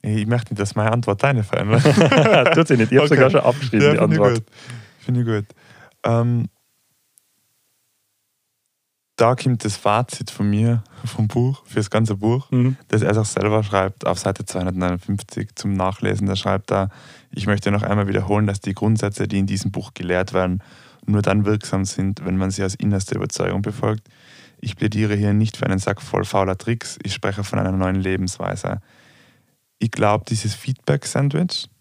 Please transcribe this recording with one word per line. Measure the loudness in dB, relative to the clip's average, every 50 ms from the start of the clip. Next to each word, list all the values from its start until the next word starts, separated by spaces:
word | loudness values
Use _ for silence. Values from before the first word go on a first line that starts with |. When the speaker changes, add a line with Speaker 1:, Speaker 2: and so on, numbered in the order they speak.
| -2
Speaker 1:
Ich | -2 -2 -2 0
möchte | 0 -2 -2 -2 -6 -4
nicht, | -4
dass | -4 -4 -2
meine | -2 0 0
Antwort | 0 0 0 0 0 2 2
deine | 2 2 0 0
verändert. | -2 -2 -2 0 2 2 4 6
Speaker 2:
<laughs> | 6 6 6 6 6 6 6 6 6 6 6 6 6 4
Tut | 4 4
sie | 4 4
nicht. | 4 4 6
Ich | 6
hab | 4 6
Speaker 1:
Okay. | 6 6
Speaker 2:
sogar | 6 6 6
schon | 6 4
abgeschrieben, | 4 2 0 0 -4 0 2 4 6
Speaker 1:
Ja, | 6 6
Speaker 2:
die | 4
Speaker 1:
find | 4 2 4
ich | 4
Speaker 2:
Antwort. | 4 4 4
Speaker 1:
gut. | 2 -4 _ _ -20 -18 -18 -18 -18 -18 -20 _ _
Find | -4 -2 0 0
ich | 0
gut. | 0 0 -2 -4 _ -14 _ _ _ -20 -20 -20 -20 _ _ -2
Ähm, | 0 2 2 2 2 0 0 -2 -4 _ _ _ _ _ _ _ _ _ _ _ _ _ _ _ _ _ _ _ _ _ _ _ _ _ _ _ _ _ _ _ _ _ _ _ _ _ _ _ _ _ _ _ _ _ _ _ _ _ _ _ _ _
da | 2 2 2 2
kommt | 2 0 -2 -2 0 -2
das | -6 -6
Fazit | -2 0 2 2 2 0 -2 -6 -12 -12 -14
von | -6 -2 0 0
mir, | 2 2 2 2 0 0 -4 _ -20 -12 -12
vom | -10 -4 -2 -2
Buch, | 0 0 0 0 0 -2 -4 _
fürs | _ -4 -4 -4 -2
ganze | 0 0 0 0 -2
Buch, | -2 0 0 0 0 -2 _
Speaker 2:
Mhm. | 0 2 2 2 0 -2 -4
Speaker 1:
das | _ 0 0 2
er | 2 2
sich | 0 0
selber | 0 -2 -2 0 2 2 0 0
schreibt, | 0 0 0 0 0 -4 _ -4
auf | -2 -2 -2
Seite | -2 -4 -4 -4 -6
zweihundertneunundfünfzig | -8 -6 -4 -4 -2 -2 -2 -2 -2 -2 -4 -4 -4 -6 -6 -6 -10 -10 -10 -10 -10 -10
zum | -6 -4 -2 -2
Nachlesen. | 0 0 -2 -2 -2 -2 -2 -2 0 -2
Da | -2 -2
schreibt | -2 -2 -2 -2 -2 -2 -2
er, | -2 0 0 -2 -6 -14 -20 -20 -20 -20 -20 _
"Ich | -10 -6 0
möchte | 0 0 0 0 0
noch | 0 0 0
einmal | 0 0 0 0
wiederholen, | 0 -2 -2 0 0 0 2 2
dass | 0 -2 -4
die | -6 -6 -4
Grundsätze, | -2 0 0 2 2 0 -4 -2 -4 -4
die | -2 0 -2
in | 0
diesem | 0 -2 -4 -4 -4
Buch | -6 -6 -10 -10 _
gelehrt | -10 -4 -2 0 0 0 0 0
werden, | 0 0 0 -2 -4 -6 -10 -20 -20 -20 -20 -20 _ -4
nur | 0 0 2
dann | 2 2 2 2 2
wirksam | 2 0 -2 -2 -4 -4 -4 -4
sind, | -4 -4 -4 -4 -4 -4 -4 -4
wenn | -4 -2
man | -2 -2 -2
sie | -2 -2 -4
aus | -4 -4
innerster | -4 -2 0 0 -2 -2 -4 -6
Überzeugung | -6 -6 -6 -4 -4 -4 -2 -2 -2
befolgt. | -4 -4 -6 -2 -2 -2 -2 -2 _ -18 _ _ _ -20 -20 -20 -20 -20 _ _
Ich | -10 -10 -6
plädiere | -4 -4 -2 0 0 0 0 0
hier | 0 2 2 2
nicht | 2 2 0 -2
für | -4 -2
einen | -2 -2 0
Sack | 0 -2 -4 -4
voll | -6 -4 -2 -2 -2
fauler | 0 0 0 2 2 -2
Tricks, | -4 -2 -4 -4 -4 -6 -14 -14 -10 -8
ich | -8 -8
spreche | -4 -4 -4 -4 -4 -6
von | -4 -2 -2
einer | -2 0
neuen | 0 0 0 0 0
Lebensweise." | 0 0 0 -2 -2 -2 -4 -6 -6 -6 -6 -6 -6 -6 -6 -8 -8 _ _ _ _ _ _ _ _ _ _ _ _ _ _ _ _ _ _ _ _
Ich | -6 -4
glaub, | -2 0 2 2 2 0 0
dieses | -4 -4 -4 -2 -4 -6
Feedback-Sandwich | -6 -6 -8 -8 -6 _ -2 -2 -2 -2 -4 -2 -2 -2 0 0 0 -2 -2 -4 -8 -10 -12 _ _